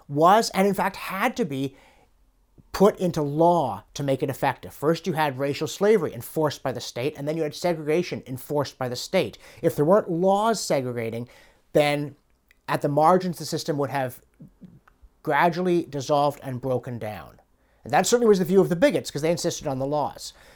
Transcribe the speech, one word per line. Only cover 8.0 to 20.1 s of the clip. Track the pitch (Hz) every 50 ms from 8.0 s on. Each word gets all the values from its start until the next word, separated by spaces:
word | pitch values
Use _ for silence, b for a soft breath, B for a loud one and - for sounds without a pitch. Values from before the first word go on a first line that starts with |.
| 180 - 143 113 -
enforced | - 131 127 - - 143 147 131 - - -
by | 127 123
the | 123
state. | - - - - 185 139 - - - B B B B
If | B - -
there | - 147
weren't | 160 196 214 - -
laws | 170 165 185 190 196 202 214 233 220 -
segregating, | - - 165 139 127 127 117 120 113 113 113 117 120 b b b b b b b b b -
then | 156 147 147 147 147 147 135 - _ _ _ _ _ _ _ _ _ _
at | - 147 147
the | - 147
margins, | 143 147 156 165 185 180 185 180 165
the | - 151
system | - 165 147 - - 151
would | 143 143 123
have | 135 139 131 123 - - _ _ _ - - - _ _ - - - - _ _ _ _ _ - _ _
gradually | - 147 147 143 165 175 156 175 185 180 175 170 -
dissolved | - 139 143 127 - 151 143 147 147 143 -
and | - 135 127 120
broken | - 131 127 123 - 127 123
down. | 113 110 107 104 87 78 82 - - _ _ _ _ _ _ _ _ -
And | -
that | - 165 190
certainly | - 240 240 240
was | 214 208 185
the | 185
view | 180 190 196
of | 175 -
the | 180
bigots, | 165 269 294 185 143 - -
'cause | - 143
they | 151 165
insisted | 175 160 - 170 - - -
on | 151 135
the | 127 135
laws. | 139 147 151 135 -